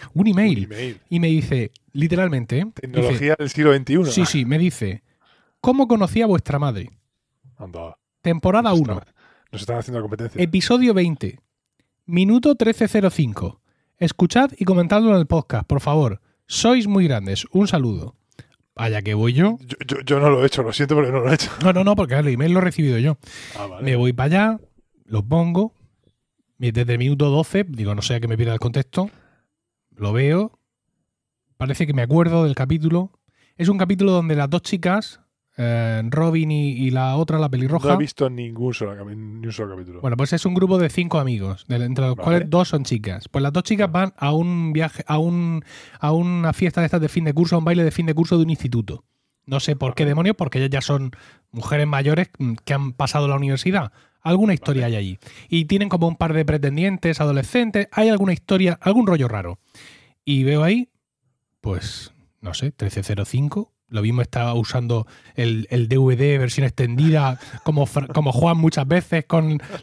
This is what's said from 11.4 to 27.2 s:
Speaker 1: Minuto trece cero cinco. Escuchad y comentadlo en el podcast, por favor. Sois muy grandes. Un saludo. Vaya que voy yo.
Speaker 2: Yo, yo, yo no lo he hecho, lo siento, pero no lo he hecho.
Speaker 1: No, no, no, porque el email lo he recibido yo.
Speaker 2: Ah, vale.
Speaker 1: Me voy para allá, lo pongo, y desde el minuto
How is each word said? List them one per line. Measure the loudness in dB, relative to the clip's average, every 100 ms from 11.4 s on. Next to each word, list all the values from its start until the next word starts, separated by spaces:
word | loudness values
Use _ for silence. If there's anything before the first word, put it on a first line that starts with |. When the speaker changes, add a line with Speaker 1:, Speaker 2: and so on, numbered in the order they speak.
| _ _ _ _ _ _ -4
Speaker 1:
Minuto | 0 4 4 4
trece | 2 2 2 0
cero | 2 2
cinco. | 0 -2 -4 -8 -10 _ _ _ -4
Escuchad | -4 0 2 4 2 0
y | 0
comentadlo | 2 4 4 4
en | 4
el | 2
podcast, | 0 0 -4 -2
por | -2
favor. | 0 2 0 -2 _ _ -10
Sois | 0 2 4 2
muy | 2 2
grandes. | 0 -4 -6 -2
Un | 0 2
saludo. | 2 0 -4 -8 -14 _ -20 -20 _ _ -6
Vaya | -4 -4
que | -2 0
voy | 2
yo. | 4 2 0
Speaker 2:
Yo, | -8 -12 -8
yo, | -6 0
yo | 4
no | 4
lo | 6
he | 4
hecho, | 2
lo | -2
siento, | -2 2 2
pero | 2
no | 2
lo | 2
he |
hecho. | 2 0 0
Speaker 1:
No, | 2
no, | 4
no, | 4 2
porque | 2
el | 0 2
email | 2 2
lo | 2
he |
recibido | 2 2 0 2
yo. | 0 -2 -8 -20 -16 -12
Speaker 2:
Ah, | -12
vale. | -6
Speaker 1:
Me | -2 0
voy | 2
para | 2 2 2 2
allá, | 0 -10 _ _ _ -6
lo | -4
pongo, | 0 2 2 0 -2 -6 _ _ _ _ _ _ _ -6
y | -2
desde | 0 0
el | 0
minuto | 0 2